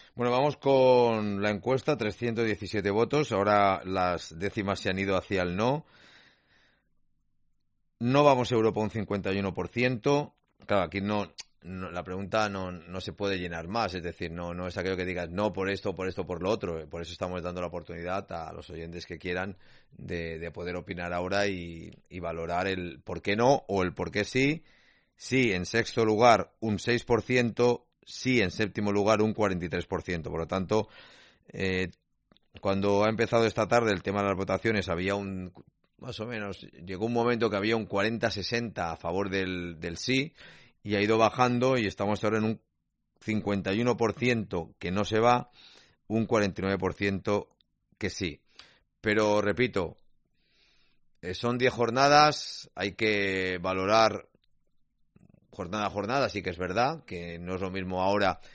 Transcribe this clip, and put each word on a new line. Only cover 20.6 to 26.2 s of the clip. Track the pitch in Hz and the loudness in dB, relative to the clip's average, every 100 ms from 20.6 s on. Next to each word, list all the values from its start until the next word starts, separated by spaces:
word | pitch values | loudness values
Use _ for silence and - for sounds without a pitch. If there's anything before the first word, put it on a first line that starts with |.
| 87 87 | -8 -8
opinar | 80 87 87 | -8 -8 -6
ahora | 87 90 98 101 | -4 -2 0 0
y, | 95 85 82 82 - _ | -2 -8 -12 -16 -20 _
y | 90 | -10
valorar | 85 82 82 87 95 | -8 -6 -4 -2 -2
el | 92 90 69 | -4 -6 -10
por | - 85 | -10 -8
qué | - | -2
no | 101 120 143 - | 2 4 4 2
o | 98 | 0
el | 92 | 0
por | 82 87 | -2 -4
qué | 104 | -2
sí. | 104 131 135 160 - _ _ _ _ _ | -2 0 0 0 -8 _ _ _ _ _
Sí, | - 131 120 | -2 2 2
en | 92 | 0
sexto | 90 113 110 - | 0 -2 0 0
lugar, | 113 107 | 2 6